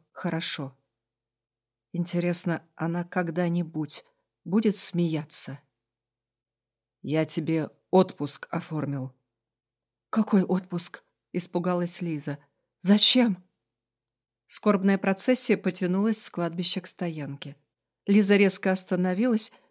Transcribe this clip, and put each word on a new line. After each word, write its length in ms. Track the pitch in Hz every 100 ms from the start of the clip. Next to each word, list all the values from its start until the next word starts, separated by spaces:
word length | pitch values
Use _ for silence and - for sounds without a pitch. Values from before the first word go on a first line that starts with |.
| _
хорошо. 640 | - 180 160 165 - 135 - _ _ _ _ _ _ _ _ _ _ _
Интересно, 680 | 175 170 175 175 170 180 165 _
она 300 | - 160 170
когда-нибудь 1000 | 175 185 170 160 175 170 165 160 147 - - _ _ _
будет 320 | - 202 214 190
смеяться? 800 | - 170 170 156 147 - - 139 _ _ _ _ _ _ _ _ _ _ _ _ _ _
«Я 240 | 135 151
тебе 460 | 156 - 156 160 147 _ -
отпуск 580 | 185 185 - 147 - -
оформил». 640 | 165 - 156 147 139 131 _ _ _ _ _ _ _ _ _ -
«Какой 320 | 220 214 196
отпуск?» 600 | 185 185 - 175 - - _ _ _
испугалась 680 | 180 - 175 175 180 175 -
Лиза. 360 | 175 156 151 - _ _ _ _
«Зачем?» 640 | 175 208 - 254 233 180 _ _ _ _ _ _ _ _ _ _
Скорбная 540 | - - 214 202 196 196
процессия 580 | 196 196 - 247 - 214
потянулась 640 | 196 - 180 185 214 214
с 60 | -
кладбища 540 | - 170 175 175 185
к 40 | -
стоянке. 720 | - 175 156 139 139 143 - _ _ _ _ -
Лиза 300 | 202 196 202
резко 340 | 196 - 190
остановилась, 800 | 190 - 180 185 180 254 226 - - _